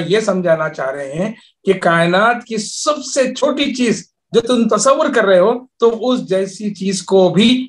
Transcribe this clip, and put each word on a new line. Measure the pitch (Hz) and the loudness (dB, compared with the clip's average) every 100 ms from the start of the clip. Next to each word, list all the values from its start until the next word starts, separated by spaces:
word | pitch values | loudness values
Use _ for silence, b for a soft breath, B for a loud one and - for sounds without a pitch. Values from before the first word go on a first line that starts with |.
| 165 | 0
ये | 214 | 0
समझाना | 214 185 175 160 156 | 0 0 0 0 -2
चाह | 156 135 | -6 -6
रहे | 143 135 | -6 -8
हैं | 156 214 - B B - | -6 -6 -8 B B -2
कि | 185 | 0
कायनात | 180 165 170 185 208 226 | 2 2 2 2 2 0
की | - 220 | -4 -8
सबसे | - - 302 302 - 277 254 | -8 -6 -4 -4 -4 -2 -2
छोटी | - 285 294 285 | -2 -2 -2 -4
चीज | 247 240 185 - _ _ | -2 -2 -2 -8 _ _
जो | 208 | 0
तुम | 233 247 220 | 2 2 2
तसव्वुर | 214 269 285 302 | 2 2 2 2
कर | 226 | 2
रहे | 196 185 | 4 4
हो, | 202 254 - - | 4 0 -6 0
तुम | 233 | 0
उस | 220 254 247 165 | 2 -2 -2 -2
जैसी | 190 196 - 208 | -4 -4 -6 -10
चीज | 202 190 190 | -6 -4 -4
को | - 190 180 | 0 2 4
भी | 185 233 254 | 4 4 2